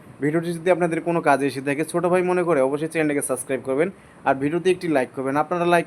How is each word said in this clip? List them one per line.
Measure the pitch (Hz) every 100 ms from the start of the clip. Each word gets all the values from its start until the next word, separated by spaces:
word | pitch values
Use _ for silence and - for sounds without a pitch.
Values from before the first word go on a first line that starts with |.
| - -
ভিডিওটি | 139 160 170
যদি | 170 165
আপনাদের | 170 175 165
কোনো | 170 170
কাজে | 151 139 139
এসে | 127
থাকে, | 135 139 151
ছোটো | 170 175
ভাই | 185
মনে | 180 180
করে | 170 151
অবশ্যই | 131 143 156
চ্যানেলটাকে | 165 151 143 -
সাবস্ক্রাইব | 127 - 131 117
করবেন | 135 180 - - - 131
আর | 135
ভিডিওতে | 143 170 175
একটি | 180 180
লাইক | 143 123 -
করবেন। | 131 143
আপনারা | 156 180 170
লাইক | 175